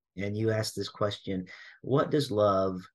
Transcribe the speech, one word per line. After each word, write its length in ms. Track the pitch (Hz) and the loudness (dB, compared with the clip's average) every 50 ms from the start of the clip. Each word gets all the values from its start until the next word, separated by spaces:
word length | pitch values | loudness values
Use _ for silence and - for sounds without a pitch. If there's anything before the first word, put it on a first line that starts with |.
| _ _ - | _ _ -8
And 200 | 90 101 101 104 | -6 -4 -4 -2
you 140 | 107 110 110 | 0 0 2
ask 240 | 110 107 110 - - | 2 0 -2 -4 -4
this 140 | 101 101 - | -6 -8 -6
question, 580 | - - 107 104 101 - - 98 95 92 92 - - - - - - - | -4 -2 -2 -2 -2 -4 -6 -4 -4 -4 -6 -8 -12 -18 -18 -20 -18 -12
"What 280 | - - 120 151 147 - | -4 0 2 2 2 2
does 200 | - 151 131 123 | 2 0 0 2
love 500 | 101 104 104 104 98 95 95 95 92 92 92 - | 2 4 4 6 6 4 2 2 0 -4 -8 -12